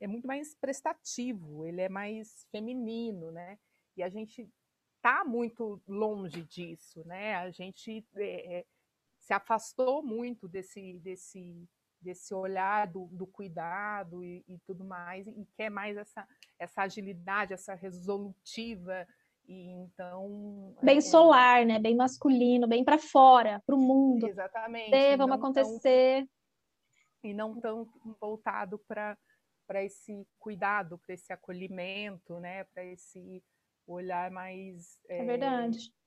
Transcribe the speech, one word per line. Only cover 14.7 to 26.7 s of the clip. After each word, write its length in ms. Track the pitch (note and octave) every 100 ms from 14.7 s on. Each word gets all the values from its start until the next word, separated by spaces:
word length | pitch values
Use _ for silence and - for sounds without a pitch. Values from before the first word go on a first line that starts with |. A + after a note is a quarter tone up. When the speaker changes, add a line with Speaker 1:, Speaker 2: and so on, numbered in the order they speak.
| F#3
Speaker 1:
mais, 420 | F#3+ F3+ F3 F#3+ G3+
e 200 | G#3+ F#3+ -
quer 140 | G#3+
mais 260 | G3+ G#3 G#3
essa, 300 | G#3+ - G3 _ _ -
essa 240 | F3 -
agilidade, 680 | G3 G3+ G3 F3+ F3 G3+ G3
essa 220 | F#3 -
resolutiva, 1300 | F#3 F#3+ F3+ F3+ G3+ G3+ F#3+ - - A#3 G#3 F3 F#3 F3 _ _ _ -
e 240 | F#3 F3+
então, 1000 | F3+ F3+ - F3+ F#3 G3 G#3 G#3 G3+ F#3+ -
Speaker 2:
Bem 160 | C4 C#4
Speaker 1:
é, 20 |
Speaker 2:
solar, 640 | C#4+ E4 E4 C4+ B3 B3 A3+
né? 120 | A3
Bem 160 | A3
masculino, 720 | A#3 B3+ - D4 B3+ A#3+ B3 A#3
bem 160 | A#3
pra 140 | B3+ D#4
fora, 640 | - C#4+ C4 B3+ A3 G3+ -
pro 100 | C4+
mundo. 500 | C4 C4+ C4+ A#3+ A3
Speaker 1:
Exatamente, 640 | F#3+ F#3+ A3+ A3+ A#3 A3
Speaker 2:
"Vê, 260 | C4+ C#4 C#4
vamos 200 | C4 C4
Speaker 1:
não 140 | C4+
tão 100 | C4+
Speaker 2:
acontecer." 640 | B3 A3+ C4+ B3+ C4 C4 C4 _ _ _ _